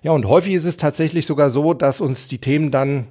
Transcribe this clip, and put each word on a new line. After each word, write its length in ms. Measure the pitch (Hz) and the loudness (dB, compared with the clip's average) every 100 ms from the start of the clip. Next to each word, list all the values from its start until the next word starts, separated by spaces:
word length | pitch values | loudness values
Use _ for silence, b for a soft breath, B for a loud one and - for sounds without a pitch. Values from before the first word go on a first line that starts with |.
Ja, 80 | 156 | 0
und 160 | 156 104 | 2 4
häufig 260 | 165 185 | 4 4
ist 120 | 185 165 | 0 -2
es 120 | 165 | -2
tatsächlich 480 | 151 143 160 165 147 | -2 0 -2 -2 -2
sogar 240 | 147 143 | 2 2
so, 240 | 123 156 | 2 0
dass 280 | 147 139 131 | 0 0 0
uns 260 | 151 131 - | -4 -4 -6
die 120 | 127 | -6
Themen 300 | 127 147 156 | -2 0 0
dann 380 | 135 139 139 117 | 0 0 -2 -6